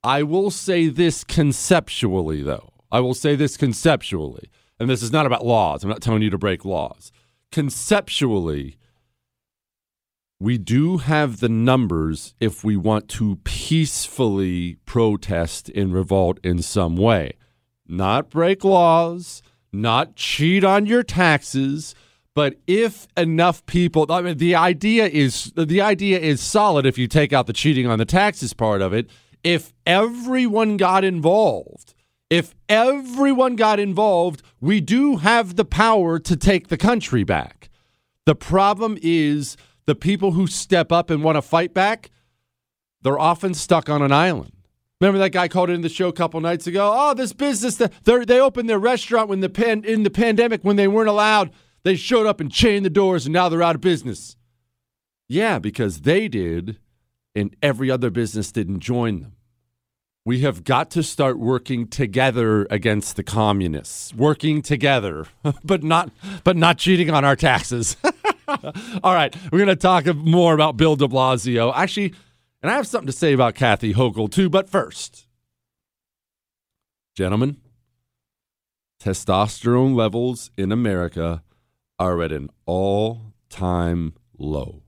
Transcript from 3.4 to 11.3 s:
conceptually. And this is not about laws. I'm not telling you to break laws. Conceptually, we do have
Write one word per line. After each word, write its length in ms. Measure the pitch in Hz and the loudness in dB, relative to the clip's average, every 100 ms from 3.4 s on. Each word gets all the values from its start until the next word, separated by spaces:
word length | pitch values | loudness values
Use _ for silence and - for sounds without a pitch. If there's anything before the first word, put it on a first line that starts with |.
| 147 - | -2 -2
conceptually. 920 | 139 107 165 143 - 92 73 58 - _ _ _ | -2 0 0 0 -2 -8 -8 -12 -20 _ _ _
And 100 | 120 | -4
this 140 | 123 | -2
is 80 | 113 | -2
not 140 | 156 143 | 0 0
about 200 | 120 117 | 0 0
laws. 380 | 113 87 71 | 0 0 -2
I'm 60 | 98 | -6
not 120 | 113 | -6
telling 200 | 120 107 | -2 0
you 80 | 107 | 0
to 80 | 92 | -2
break 260 | 101 90 | -4 -4
laws. 480 | 95 87 - - - _ _ _ _ | -6 -6 -6 -12 -20 _ _ _ _
Conceptually, 1300 | - 143 - - 208 202 - 135 101 82 73 67 - _ _ _ _ _ _ _ _ _ _ _ _ _ _ _ _ | -4 -4 -6 0 -2 0 -2 0 0 -2 -6 -10 -16 _ _ _ _ _ _ _ _ _ _ _ _ _ _ _ _
we 180 | 101 123 | -4 -4
do 420 | 85 123 160 180 | 0 0 0 -2
have 420 | 123 156 143 | 0 0 0